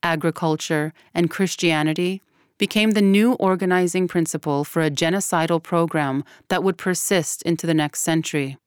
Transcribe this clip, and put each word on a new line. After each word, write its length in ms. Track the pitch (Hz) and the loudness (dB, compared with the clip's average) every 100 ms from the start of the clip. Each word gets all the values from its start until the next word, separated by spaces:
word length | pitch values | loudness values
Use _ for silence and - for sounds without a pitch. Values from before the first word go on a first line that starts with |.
agriculture, 880 | 180 165 165 156 165 156 - 156 151 - _ | -2 0 -2 -2 -2 -2 -2 -2 -2 -8 _
and 160 | 170 170 | -2 0
Christianity, 880 | - 190 - 175 156 156 156 180 190 _ _ _ _ | 0 -4 0 0 2 0 -2 -4 -4 _ _ _ _
became 340 | 202 220 214 | -2 2 2
the 100 | 208 | 4
new 300 | 202 196 226 | 4 6 4
organizing 720 | 254 190 185 185 180 180 185 180 | 2 0 0 2 2 2 0 0
principle 560 | 175 160 156 - 143 | 0 -2 -4 -2 -2
for 200 | 147 170 | -2 0
a 80 | 156 | 0
genocidal 720 | 143 165 190 - 175 165 170 | 0 0 0 0 0 0 -2
program 640 | - 170 165 160 143 135 143 - _ | 0 0 0 0 -2 -2 -6 -16 _
that 140 | - | 0
would 140 | 185 185 | 0 -2
persist 640 | 190 180 - 190 156 - | -4 -4 0 0 0 -4
into 240 | - 165 165 | -2 -2 0
the 80 | |
next 260 | 156 147 - | 0 0 -4
century. 560 | - 160 156 156 135 135 | -2 0 0 -4 -4 -8